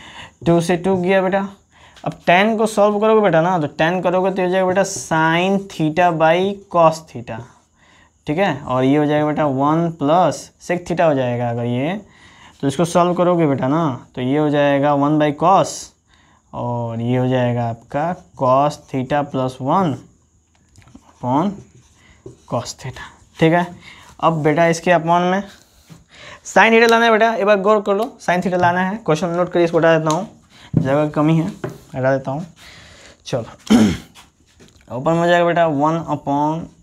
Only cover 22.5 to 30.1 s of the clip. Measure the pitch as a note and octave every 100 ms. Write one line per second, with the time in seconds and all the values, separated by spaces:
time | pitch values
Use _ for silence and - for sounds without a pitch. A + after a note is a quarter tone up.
22.5 | B2 - - C3 - - - _ - D#3+
23.5 | E3+ F3 - - - - - E3 D#3+ D3
24.5 | D3 E3+ E3 F3+ E3+ E3 F3 F3+ F#3 G3
25.5 | - _ _ _ - _ - - - -
26.5 | - G#3+ A3+ A#3 A#3 A#3 G#3+ A3+ - G3
27.5 | G#3 F#3+ G#3+ G3+ G3 A3+ - - F3 F#3
28.5 | F3+ F3 F3+ F#3 A3 - D#3 F3+ E3+ F3
29.5 | F3 E3+ E3+ E3 D#3+ D#3